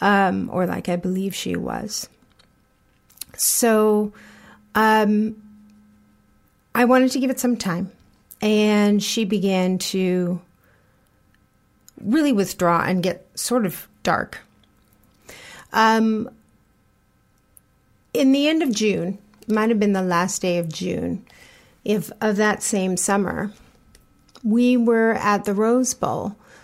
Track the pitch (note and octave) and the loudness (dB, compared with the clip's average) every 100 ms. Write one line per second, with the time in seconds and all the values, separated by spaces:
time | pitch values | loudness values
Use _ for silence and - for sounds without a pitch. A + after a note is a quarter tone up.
0 | G3 G3 F#3+ F#3+ F#3 F3+ F#3 F3+ F3+ F3 | 2 2 2 0 -4 -4 -4 -4 -4 -4
1 | F#3 F#3 G3 - F#3 F3 - A1 G#3 - | -4 -4 -4 -6 -6 -6 -6 -8 -8 -10
2 | - _ _ _ _ _ _ _ _ _ | -12 _ _ _ _ _ _ _ _ _
3 | _ _ - - - - A#3 G#3+ G#3+ G#3 | _ _ -18 -6 -4 0 2 4 4 2
4 | G#3 - - - - - _ - A3 A3 | 0 -6 -20 -20 -20 -20 _ 0 4 4
5 | G#3 G#3+ G#3+ - - - - - _ _ | 4 2 0 -6 -18 -20 -20 -20 _ _
6 | _ _ _ _ _ _ _ A#3 A#3+ B3+ | _ _ _ _ _ _ _ 0 4 4
7 | C4 C4 C4 C4+ B3 A#3 G3 E3+ F#3+ - | 4 2 -2 0 -2 -2 -2 -4 -6 -12
8 | _ _ _ - G#3+ G#3+ G#3+ G#3 G#3 G#3 | _ _ _ -4 0 2 4 4 4 2
9 | G#3 A#3 G3+ G#3+ G3 F#3 F3+ F#3 - F#3+ | 0 -2 0 0 0 2 0 0 -2 -2
10 | F#3 F3+ F3 F3+ - _ _ _ _ _ | 0 0 0 -4 -10 _ _ _ _ _
11 | _ _ _ _ _ _ _ _ _ - | _ _ _ _ _ _ _ _ _ -12
12 | G3 D4 D4 G#3 F#3 - F3 E3+ - F#3 | -2 0 2 0 -2 0 0 2 0 0
13 | F3+ - - - - A#3+ G3 - - _ | -2 -4 -12 -10 -4 -2 -2 -6 -16 _
14 | - - - - - _ _ _ _ _ | -2 -2 -4 -12 -20 _ _ _ _ _
15 | _ _ - - - - - A3 A3 A3 | _ _ -20 -20 -20 -20 -6 2 4 4
16 | A3 A3 - - _ _ _ _ _ _ | 2 0 -4 -12 _ _ _ _ _ _
17 | _ _ _ _ _ _ _ _ _ _ | _ _ _ _ _ _ _ _ _ _
18 | _ - C4+ C#4 D4 D#4+ D4+ G#3+ G#3+ F3+ | _ 0 4 4 2 2 0 0 0 0
19 | E3+ G3+ _ _ - G#3+ A3 A3 G#3 F#3+ | -4 -8 _ _ -4 0 2 2 2 0
20 | F#3 E3+ F#3 - F#3 F3 E3 D#3 F3+ F3+ | 0 0 0 -2 -2 -2 -2 -6 -6 -4
21 | E3+ - - - - - _ _ - G#3+ | -6 -8 -12 -20 -20 -20 _ _ -4 -4
22 | - - A3 G3+ G#3+ - - G3+ F#3 F3+ | -4 -6 -2 0 0 -2 -4 -2 -2 -2
23 | - G3+ F#3+ - G#3 - - _ _ - | -2 0 -2 -4 -8 -10 -20 _ _ -20
24 | _ _ _ - A3 A#3 B3 B3 A#3 A3+ | _ _ _ -8 0 2 4 4 2 2
25 | A3+ A3+ G#3 G3+ G#3 G3+ A3 B3 B3 - | 2 0 0 -2 -2 0 0 0 0 -4
26 | - A2+ - G3+ - - | -4 -4 -6 -10 -18 -20